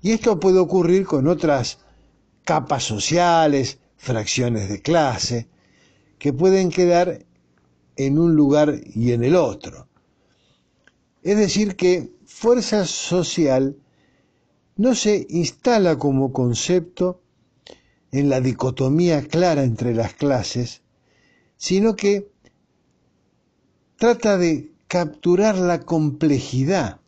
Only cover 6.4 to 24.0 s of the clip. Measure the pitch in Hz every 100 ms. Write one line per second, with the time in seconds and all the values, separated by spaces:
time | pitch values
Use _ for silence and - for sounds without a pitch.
6.4 | 185 190 185 160 175 175 180 - - _
7.4 | _ _ _ _ _ - 139 147 170 156
8.4 | 143 147 151 143 - 113 120 120 120 180
9.4 | 113 98 - - - _ _ _ _ _
10.4 | _ _ _ _ _ _ _ _ 165 208
11.4 | 202 196 208 190 185 180 139 - _ -
12.4 | 226 247 208 214 180 - - 175 175 -
13.4 | 151 131 135 143 _ _ _ _ _ _
14.4 | _ _ _ - 226 233 214 208 - 165
15.4 | 165 - - 233 185 151 147 135 135 135
16.4 | 123 117 - 180 175 - 180 180 _ _
17.4 | _ _ - - _ _ _ 135 143 131
18.4 | 131 120 131 127 131 151 175 156 - 160
19.4 | 180 151 131 113 123 113 117 - 147 127
20.4 | 104 123 123 - _ _ _ _ _ _
21.4 | _ _ - 185 220 208 202 202 202 _
22.4 | _ _ _ _ _ _ _ _ _ _
23.4 | _ _ _ _ _ _